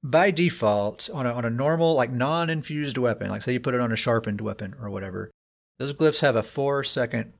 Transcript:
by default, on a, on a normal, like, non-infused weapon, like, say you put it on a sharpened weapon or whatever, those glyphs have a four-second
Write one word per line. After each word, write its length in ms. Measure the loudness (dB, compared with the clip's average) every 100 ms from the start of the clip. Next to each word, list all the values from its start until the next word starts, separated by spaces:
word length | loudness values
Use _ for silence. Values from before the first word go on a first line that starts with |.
by 280 | 2 4 4
default, 800 | 4 2 4 2 2 0 -4 -8
on 140 | -2 -2
a, 60 |
on 120 | -2
a 60 | -2
normal, 440 | 0 2 4 4
like, 180 | 4 2
non-infused 840 | 0 0 0 0 -2 -4 -4 -2 0
weapon, 340 | 0 0 -2
like, 120 | -4
say 120 | -2
you 60 | -2
put 140 | 0
it 60 | 0
on 120 | 0
a 40 | 0
sharpened 440 | 2 0 0 -4
weapon 340 | -6 -6 -10 -10
or 80 | -10
whatever, 420 | -8 -8 -10 -10 _ _ _ _ _
those 140 | -8
glyphs 280 | 2 2 4
have 160 | 2 2
a 60 |
four-second 880 | -2 -4 -2 -2 -2 -2 -2 -4 -6 -12